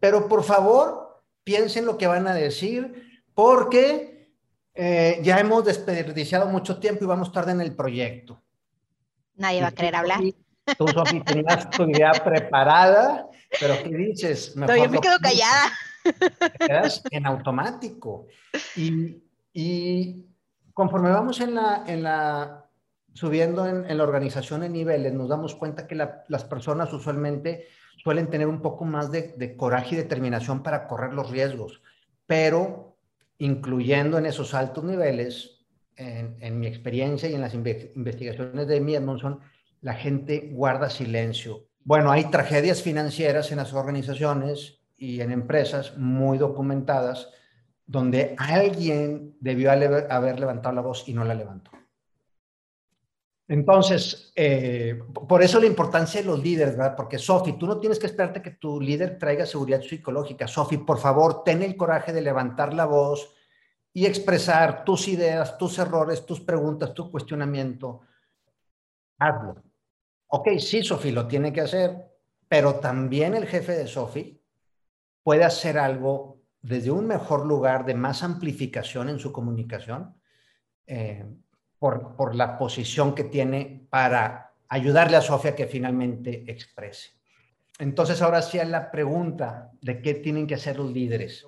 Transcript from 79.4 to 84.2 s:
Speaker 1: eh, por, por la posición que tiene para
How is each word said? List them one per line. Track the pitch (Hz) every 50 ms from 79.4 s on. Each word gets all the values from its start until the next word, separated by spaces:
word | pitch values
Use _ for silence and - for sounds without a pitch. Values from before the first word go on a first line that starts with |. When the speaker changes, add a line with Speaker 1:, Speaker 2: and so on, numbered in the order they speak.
| 120 120 117 113 113 117 117 98 - 110 120 139 185 - - _ _ _ _ _ _ _ _ _ _ _ _ _ _
Speaker 1:
eh, | - 135 120 110 107 104 101 101 101 120 - _ _ _ _ _ _ _ _
por, | 147 135 120 120 117 - -
por | - 139 131 117
la | 120 123 117 - -
posición | 135 117 - - 120 - - 151 143 143 143
que | - 143
tiene | 117 - 143 131 131 135 135 139 135 - - - _
para | - 131 131 127 127 120